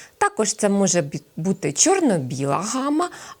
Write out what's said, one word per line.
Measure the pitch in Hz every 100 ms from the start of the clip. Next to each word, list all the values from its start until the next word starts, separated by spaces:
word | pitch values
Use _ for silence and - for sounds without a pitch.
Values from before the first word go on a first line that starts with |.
| - -
Також | 403 - 214
це | - 208
може | 202 190 175
бі-, | 147 143 - -
бути | 180 196 151
чорно-біла | 143 311 381 302 175 127 131 139 151
гама, | 208 254 277 302 349 - - -